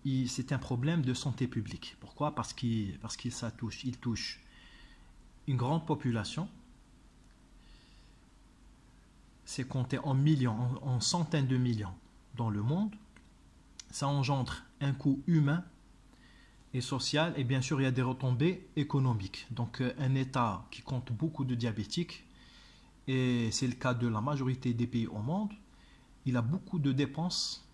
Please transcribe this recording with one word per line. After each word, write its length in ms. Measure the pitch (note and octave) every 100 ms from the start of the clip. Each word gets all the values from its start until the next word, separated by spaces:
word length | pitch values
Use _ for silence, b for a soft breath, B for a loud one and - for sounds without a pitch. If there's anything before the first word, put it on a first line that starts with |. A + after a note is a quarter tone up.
il, 260 | C#3 C3 B2
c'est 220 | - C3
un 80 | C3+
problème 420 | - B2 C#3 E3+
de 140 | B2+ B2
santé 320 | C#3+ A#2+ B2+
publique. 500 | A#2 G2+ - - -
Pourquoi ? 360 | - - D3 D3
Parce 180 | A#2
qu'il, 460 | - A#2+ A2+ G2+ D2+
parce 180 | A2 -
qu'il, 140 | B2+
ça 180 | - A#2
touche, 360 | - A2+ - B2+
il 120 | A#2+
touche 420 | B2 A2 - - B B B B B B B - - - -
une 100 | C3
grande 300 | A#2+ E3 D#3
population. 600 | D3 C3 A#2 G#2 - F#3+ - - - - - - - - - - - B B B B B B B - - - - - - - - - - - -
C'est 220 | - C3
compté 300 | C3+ A#2+ C#3
en 160 | D3
millions, 420 | C3+ C#3+ D3+ B2 A2 B2 C3+
en, 140 | C#3 B2
en 20 |
centaines 480 | - F3 D#3+ D#3+ C3+
de 100 | B2+
millions 380 | B2 A2 G2+ F2+ - - - A2+
dans 160 | A#2
le 100 | G#2
monde. 320 | A2 E3 G#3+ - - - - - - - - - -
Ça 180 | - C#3
engendre 500 | C#3+ B2+ C#3 B2 - - -
un 140 | C#3
coût 300 | C3+ D3 C3+ -
humain 400 | D#3+ C#3 E3 - - - - - B B B B B -
et 80 | B2+
social, 520 | A#2+ C3+ - D3 E3 E3
et 80 | B2
bien 160 | C3
sûr, 180 | B2+ C#3+
il 60 | C3+
y 20 |
a 40 |
des 100 | B2+
retombées 680 | B2+ B2+ C3 A#2+ D#3 F3+ - -
économiques. 720 | D3 C#3+ C3 A2+ F#2+ - -
Donc, 280 | A#2+ A#2 -
euh, 140 | B2 B2
un 160 | C3+
État 540 | C3+ C3 C3 A#2 F#2+ -
qui 100 | -
compte 320 | - B2+ A#2+
beaucoup 320 | A2 D#3+ D#3 C3
de 100 | A#2+
diabétiques, 680 | A#2 G#2+ G2+ - E3+ - - B B B B B B B -
et 420 | C3 B2+ B2 A2+
c'est 140 | - B2+
le 80 | B2
cas 180 | C3
de 140 | A#2+ A#2+
la 120 | A2
majorité 540 | A#2+ D3 C3 B2+ B2+
des 120 | A#2 A#2
pays 220 | A#2+ A2+
au 120 | G#2
monde, 340 | A2 F3+ G#3+ - - B B B B B -
il 100 | B2
a 60 |
beaucoup 360 | A#2 F3+ - F3
de 140 | C#3
dépenses 720 | C3+ C#3 C#3 F3 - - - -